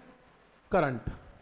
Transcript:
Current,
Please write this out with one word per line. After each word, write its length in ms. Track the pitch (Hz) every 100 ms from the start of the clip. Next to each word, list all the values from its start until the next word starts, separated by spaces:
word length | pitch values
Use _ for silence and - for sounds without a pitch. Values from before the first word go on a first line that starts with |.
| - - - - - - _
Current, 300 | 190 147 120 - - - -